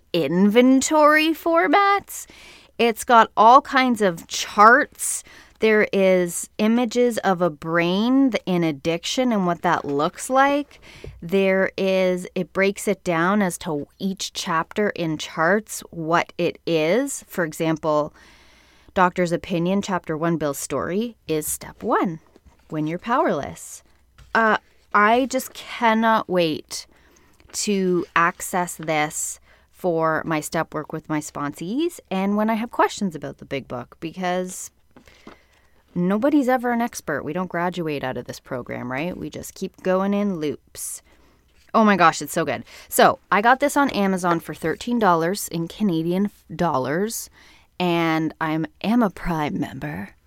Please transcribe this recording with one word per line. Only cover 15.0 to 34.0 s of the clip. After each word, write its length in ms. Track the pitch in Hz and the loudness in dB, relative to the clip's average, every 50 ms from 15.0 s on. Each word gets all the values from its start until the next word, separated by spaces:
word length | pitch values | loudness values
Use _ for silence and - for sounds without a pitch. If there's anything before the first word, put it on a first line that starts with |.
| 170 160 156 151 | -4 -4 -4 -4
charts, 640 | - - - 170 160 170 196 220 214 - - - - - | -6 -6 -2 0 2 2 2 2 0 -4 -12 -14 -14 -12
what 420 | - 170 160 156 170 165 - - - - | -10 -8 -4 0 0 0 0 -2 -4 -2
it 180 | 175 156 - - - | -2 -2 -2 -4 -4
is. 580 | 165 165 156 151 160 190 247 285 277 - - - | -2 0 0 2 2 2 0 0 -2 -6 -10 -14
For 160 | - - 185 170 | -10 -6 -4 -4
example, 680 | 156 151 - 165 160 160 151 - 156 151 151 147 - - - - - - - _ _ _ _ _ _ _ _ _ - - | -4 -4 -4 -2 -2 -2 -2 0 0 0 0 0 -2 -6 -16 -20 -20 -20 -20 _ _ _ _ _ _ _ _ _ -6 0
Doctor's 360 | 196 180 180 - 185 180 165 | 0 0 2 2 0 -2 -2
Opinion, 520 | 170 165 - - 185 165 170 180 196 202 196 | -2 -4 -4 -4 -4 -2 0 0 0 -2 -2
Chapter 340 | - 190 170 - - 160 | -2 -4 -4 -4 -6 -6
One, 180 | 147 165 170 - | -2 -2 -2 0
Bill's 220 | 294 156 143 139 | 0 -2 -4 -4
Story, 580 | - - - 143 127 82 - 175 208 240 240 - _ _ | -6 -6 -6 -4 -4 -4 -2 -4 -4 -4 -6 -8 _ _
is 220 | - 160 156 156 | -4 -4 -4 -4
step 340 | - - - - 151 - - | -6 -8 -10 -10 -14 -14 -8
one, 380 | 185 214 285 427 302 185 160 156 _ _ _ _ _ - _ _ _ - | -4 -2 -2 0 0 -2 -4 -8 _ _ _ _ _ -20 _ _ _ -10
when 180 | 165 156 151 | -6 -6 -4
you're 120 | 156 165 180 | -4 -6 -6
powerless. 840 | - 226 240 285 349 247 180 143 - - 165 - - - - - - _ _ _ _ _ _ - - _ - | -4 -2 -2 0 0 0 -2 -4 -6 -8 -12 -14 -18 -18 -20 -20 -20 _ _ _ _ _ _ -20 -8 _ 0
Uh, 220 | 226 226 214 202 - - _ _ _ _ _ - | 2 2 2 2 0 -2 _ _ _ _ _ 2
I 340 | 208 208 214 233 247 269 | 4 4 4 4 4 2
just 260 | 233 262 262 - - - | 0 -2 -4 -6 -8 -12
cannot 760 | - - - - - 240 226 220 226 233 226 220 214 - | -18 -16 -14 -6 -2 0 2 2 2 2 2 2 2 0
wait 600 | - 185 180 170 160 - - - - - - - - _ _ _ _ _ _ _ _ _ _ _ _ - | 0 0 0 0 0 -2 -4 -8 -10 -12 -12 -12 -14 _ _ _ _ _ _ _ _ _ _ _ _ -10
to 520 | - - 208 202 190 185 180 180 170 - - - | -6 -2 -2 0 0 2 2 0 0 0 0 2
access 600 | 165 170 175 - - - - - 180 180 170 - | 2 2 2 0 -4 -8 -6 -4 -4 -4 -4 -6
this 640 | - 160 165 156 151 151 156 - - - - - - _ _ _ _ _ _ | -8 -4 -2 -2 0 -2 -2 -4 -6 -8 -10 -10 -14 _ _ _ _ _ _
for 540 | _ - - 180 165 160 160 160 156 147 - | _ -6 -2 -2 0 2 2 0 0 0 -2
my 160 | 160 160 151 | -4 -4 -4
step 320 | 151 - - 165 156 - - | -4 -4 -4 -4 -4 -4 -6
work 180 | 156 147 - | -10 -10 -10
with 160 | - 156 - | -10 -12 -8
my 120 | - 156 151 | -6 -6 -6
sponsees 800 | 147 - - 147 143 143 147 - 165 175 226 285 339 339 - - - - | -6 -8 -8 -8 -8 -8 -8 -10 -8 -6 -4 -4 -4 -4 -6 -10 -12 -8
and 260 | 190 190 196 202 208 | -4 -2 -2 0 0
when 140 | 214 214 220 | 0 0 0
I 60 | 226 | -2
have 160 | 214 240 240 | -2 -4 -4
questions 440 | - - 370 403 - - 208 185 156 | 0 0 0 0 0 -4 -6 -6 -6
about 220 | 143 139 139 143 | -8 -12 -12 -14
the 80 | - 143 | -14 -12
Big 220 | 135 143 135 - | -8 -8 -8 -6
Book, 280 | - 131 123 123 - - - | -8 -10 -10 -10 -12 -14 -14